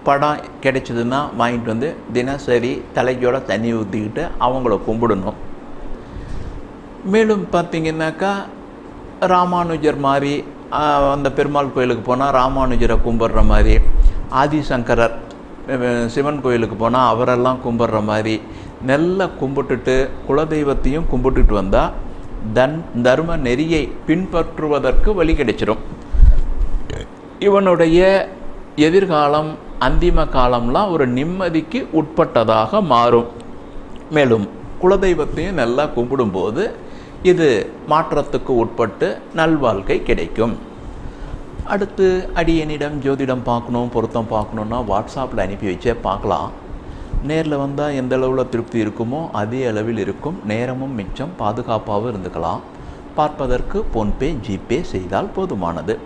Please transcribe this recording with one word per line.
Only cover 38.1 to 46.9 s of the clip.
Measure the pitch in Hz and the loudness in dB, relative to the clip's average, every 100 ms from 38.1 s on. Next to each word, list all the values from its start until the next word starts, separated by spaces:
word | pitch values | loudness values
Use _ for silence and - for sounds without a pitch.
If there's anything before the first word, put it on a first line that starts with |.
| 151 135 131 - | -2 -2 -4 0
உட்பட்டு | 127 113 - 113 - 175 - - 165 | 0 0 0 -4 0 -4 -4 -8 -2
நல்வாழ்க்கை | 160 160 127 98 101 160 | 0 2 2 0 0 -2
கிடைக்கும். | - 104 82 - 113 101 - - - - - - - - - - | 0 -2 -2 -2 -2 -2 -12 -16 -14 -12 -14 -12 -12 -12 -14 -12
அடுத்து | - 202 196 - 190 185 185 - | -6 -4 -4 2 2 2 -2 -2
அடியனிடம் | 165 165 151 151 147 147 | 2 2 0 -4 -4 -2
ஜோதிடம் | 135 135 135 127 | -2 -2 -2 -2
பார்க்கணும், | 120 117 117 120 123 | -2 -2 -2 -4 -2
பொருத்தம் | 117 113 120 110 | -2 -2 -4 -2
பார்க்கணுன்னா | 110 104 113 107 120 110 | -4 -4 -6 -6 -4 -2
WhatsApp-ல | 98 113 - 127 110 | -2 -2 -6 -6 -2
அனுப்பி | 95 101 104 | -4 -4 -4
வச்சே | 87 120 117 | -2 -2 -2
பார்க்கலாம். | 104 101 110 82 90 - - - - | -2 -4 -2 -2 -2 -10 -14 -14 -14